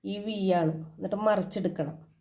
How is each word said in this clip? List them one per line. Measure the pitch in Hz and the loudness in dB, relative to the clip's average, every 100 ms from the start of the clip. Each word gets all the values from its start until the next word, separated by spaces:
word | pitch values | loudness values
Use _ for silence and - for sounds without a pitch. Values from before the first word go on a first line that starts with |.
| 196 | -6
ഈ | 202 208 | -6 -6
വി | 214 190 175 | 0 2 4
ആണ്, | 160 160 - - | 4 0 -8 -8
എന്നിട്ട് | 185 202 214 | -4 0 2
മറിച്ചെടുക്കണം. | 202 180 208 185 165 147 - - _ | 2 0 -2 -2 0 -4 -6 -18 _